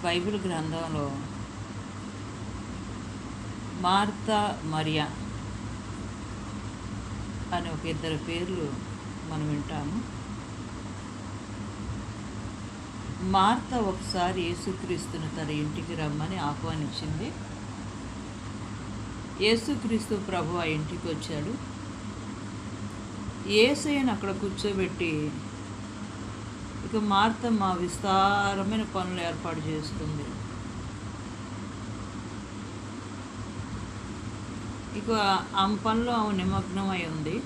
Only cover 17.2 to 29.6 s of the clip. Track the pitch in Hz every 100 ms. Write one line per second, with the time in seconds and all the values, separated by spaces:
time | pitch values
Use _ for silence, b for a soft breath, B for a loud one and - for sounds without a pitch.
17.2 | 233 - - - - - - - - -
18.2 | 101 101 101 101 95 104 - - - -
19.2 | - - 202 226 226 277 262 220 - 208
20.2 | 185 185 156 175 165 156 151 175 170 156
21.2 | - 151 156 269 - - - - - 101
22.2 | 101 101 101 104 104 - 104 - - -
23.2 | - - 196 208 233 294 302 285 254 208
24.2 | 196 196 202 190 208 190 185 - 170 151
25.2 | 151 147 - - - - - - - -
26.2 | - - - - - - - 220 208 196
27.2 | 220 226 240 220 196 180 175 - 202 190
28.2 | 196 202 202 196 196 220 214 190 180 180
29.2 | 170 160 170 156